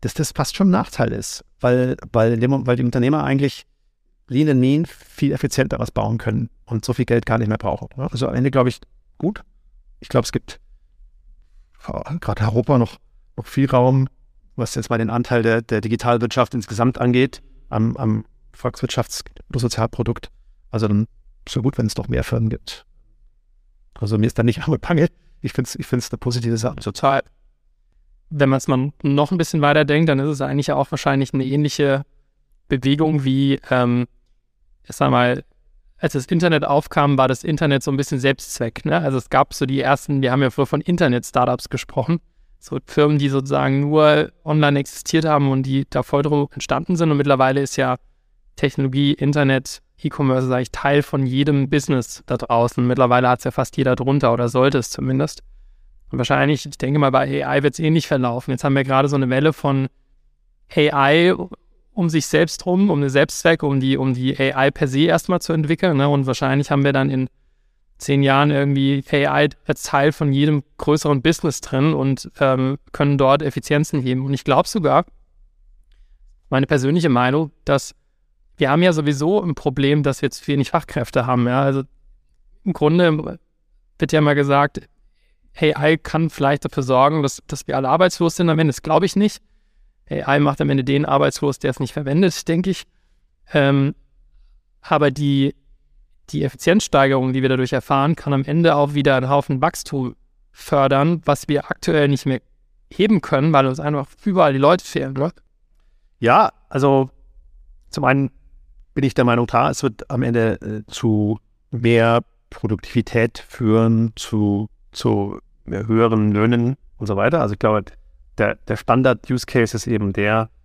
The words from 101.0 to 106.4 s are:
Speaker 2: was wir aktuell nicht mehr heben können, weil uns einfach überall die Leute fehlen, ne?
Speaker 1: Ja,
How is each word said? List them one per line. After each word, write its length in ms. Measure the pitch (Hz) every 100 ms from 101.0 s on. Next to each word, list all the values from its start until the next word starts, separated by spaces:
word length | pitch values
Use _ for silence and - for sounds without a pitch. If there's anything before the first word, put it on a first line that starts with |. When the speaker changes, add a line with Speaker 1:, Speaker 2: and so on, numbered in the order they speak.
| 147 170
Speaker 2:
was 240 | - 143 -
wir 220 | 143 -
aktuell 380 | - - 160 143
nicht 180 | 143 -
mehr 160 | 131 _ _ _ _ _
heben 300 | - 208 208
können, 300 | - 139 151
weil 140 | 147 135
uns 140 | 131
einfach 280 | 147 147 139 _
überall 280 | - 185 156
die 60 | 135
Leute 260 | 143 180
fehlen, 300 | - 165 135
ne? 180 | 135 151 - _ _ _ _ _ _ _ _
Speaker 1:
Ja, 340 | 113 143